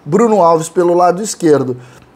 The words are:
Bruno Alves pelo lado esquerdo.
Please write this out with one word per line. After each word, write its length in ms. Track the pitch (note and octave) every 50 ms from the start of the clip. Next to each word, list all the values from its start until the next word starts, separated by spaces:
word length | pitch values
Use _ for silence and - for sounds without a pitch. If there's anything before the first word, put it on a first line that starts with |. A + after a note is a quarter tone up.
| -
Bruno 360 | D3 D3+ G#3+ A#3 A3 A3 G3+
Alves 280 | E3+ E3 E3+ D#3+ D#3+ -
pelo 260 | - F#3+ F3 F3 F3
lado 260 | F3 F3 F3 F3 F3+
esquerdo. 560 | A3 G3 - - F3 D#3 D3 C3+ C3+ B2+ B2 B2 - - - - - _ _